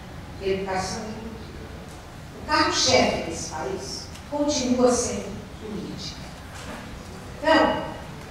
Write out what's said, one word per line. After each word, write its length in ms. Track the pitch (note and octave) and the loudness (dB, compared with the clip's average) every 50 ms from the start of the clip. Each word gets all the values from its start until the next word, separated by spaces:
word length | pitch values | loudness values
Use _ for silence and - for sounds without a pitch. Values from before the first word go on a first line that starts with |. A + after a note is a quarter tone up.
| - - - - - - - - G3 | -12 -12 -12 -12 -12 -12 -10 -4 -2
educação 600 | F#3+ G3 F#3+ F#3+ F#3+ F#3+ F#3 - - - A3+ A3 | 0 0 0 0 -2 -2 -2 -2 -2 -4 -4 -6
e 100 | A3 G#3+ A3+ | -6 -8 -8
cultura. 460 | A3+ A3+ - - - - - - - - - - - - - - - - - - - - - - - | -8 -10 -10 -10 -12 -12 -12 -12 -12 -12 -12 -12 -12 -12 -14 -14 -14 -14 -14 -14 -14 -14 -12 -10 -2
O 40 | D4 | 2
carro-chefe 840 | D4+ D#4 D#4 F4 F4+ - - C4 - - - - - - - - | 4 6 6 6 4 4 6 8 8 8 8 6 4 2 -2 -4
desse 200 | - - - - | -4 -6 -6 -6
país 560 | - - - G3 - - - - - - - - - - - - | -6 -4 -4 -2 -4 -4 -4 -6 -8 -8 -10 -10 -12 -12 -10 -4
continua 600 | D4 D4 D4 C#4+ D4 C4 B3+ B3 B3 A#3+ B3 B3+ | 0 2 2 2 2 2 4 4 6 8 8 8
sendo 420 | B3 - - - G3+ G3+ G3 F#3+ - - - - - - | 8 6 2 0 -2 -4 -4 -6 -8 -8 -10 -12 -12 -10
política. 600 | A3 G#3+ G#3 - - - - - - - - - - - - - - - - - - - - - - - - - - - - - - - - - | -10 -8 -6 -6 -6 -6 -8 -8 -8 -8 -8 -10 -10 -12 -12 -12 -14 -12 -12 -10 -10 -10 -10 -10 -10 -10 -10 -10 -12 -12 -12 -12 -12 -12 -10 0
Então, 440 | D4 D#4 D#4+ D#4 - - - - - - - - - - - - - - | 6 6 8 8 8 6 4 0 -2 -4 -6 -8 -10 -10 -12 -12 -12 -12